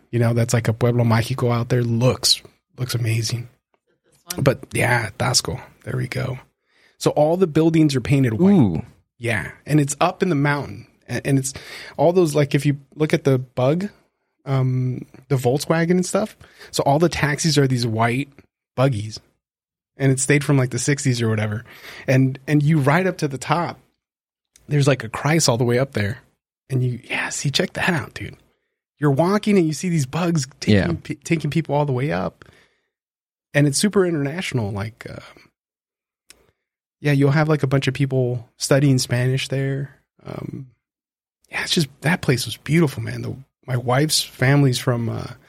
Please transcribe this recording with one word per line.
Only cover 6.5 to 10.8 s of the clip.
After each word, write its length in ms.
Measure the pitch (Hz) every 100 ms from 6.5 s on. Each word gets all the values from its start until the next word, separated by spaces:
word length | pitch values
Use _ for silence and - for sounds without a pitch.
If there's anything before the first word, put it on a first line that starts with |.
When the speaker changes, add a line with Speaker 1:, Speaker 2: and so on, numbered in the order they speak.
| _ _ _ _ -
Speaker 1:
So 120 | -
all 240 | 196 156 185
the 100 | 185
buildings 480 | 156 165 160 156 135
are 40 |
painted 340 | 110 143 127
white. 180 | 110 190
Speaker 3:
Ooh. 300 | 202 104 76 - _ _ _
Speaker 1:
Yeah, 320 | 117 104 - -
and 160 | - 151
it's 160 | 139 -
up 220 | 170 -
in 60 | 190
the 60 |
mountain, 520 | 143 147 143 107 104